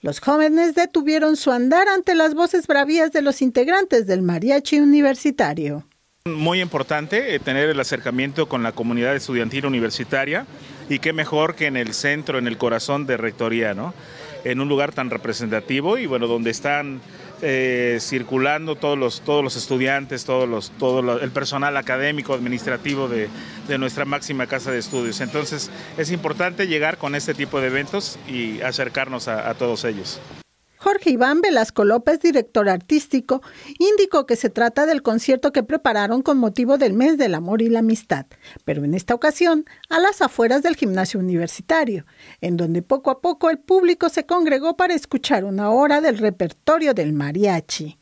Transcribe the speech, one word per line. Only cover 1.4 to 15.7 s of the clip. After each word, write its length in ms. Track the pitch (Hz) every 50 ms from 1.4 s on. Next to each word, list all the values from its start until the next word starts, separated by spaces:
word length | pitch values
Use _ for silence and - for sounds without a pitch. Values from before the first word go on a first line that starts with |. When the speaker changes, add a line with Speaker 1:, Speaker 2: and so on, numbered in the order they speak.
| - 294
Speaker 1:
andar 380 | 247 240 240 262 302 349 392 403
ante 260 | 392 381 359 - 370
las 200 | 330 320 311 302
voces 320 | 302 339 349 - 359 -
bravías 460 | - 311 285 277 285 311 339 320 320 -
de 100 | 320 285
los 180 | 285 269 -
integrantes 680 | 269 254 233 - 247 277 349 381 392 370 - 233 220
del 140 | 190 190 185
mariachi 580 | 185 175 175 165 180 240 277 285 277 - 302 294
universitario. 1080 | 294 285 285 294 285 269 269 254 - 302 269 - 220 147 147 170 151 147 147 143 143 _ _ _ _ _ _ _ _
Speaker 2:
Muy 340 | 175 160 156 151 165 175 185
importante, 760 | 180 170 151 147 131 - 156 151 147 156 190 220 269 269 180
eh, 40 | 139
tener 320 | 120 143 131 139 147 156
el 100 | 156 139
acercamiento 680 | 131 - 147 120 - 127 120 127 135 139 139 151 156
con 160 | - 139 127 117
la 100 | 113 113
comunidad 440 | - 120 117 120 120 120 127 139
estudiantil 480 | 139 - - 131 120 117 113 123 139 139
universitaria, 840 | 139 135 123 113 113 - - 127 - - 135 135 139 151 190 277 - - - - - - - - -
y 80 | - 135
qué 160 | - 160 160
mejor 400 | 160 151 - 156 151 156 160 160
que 120 | - 156
en 120 | 147 135 127
el 160 | 120 110 107
centro, 440 | - - 143 143 151 147 - 143 131
en 80 | 123
el 120 | 120 117 107
corazón 480 | - 120 113 110 - - 139 143 147
de 100 | 131 127
Rectoría, 560 | 110 110 113 107 - 117 113 113 117 113 110 101
¿no? 220 | 95 117 175 185 - - - - - - - - - -
En 160 | 127 123 127
un 80 | 139 143
lugar 240 | 143 139 143 143 -
tan 160 | - 131 123
representativo 880 | 117 110 - 120 110 - 123 110 107 110 104 -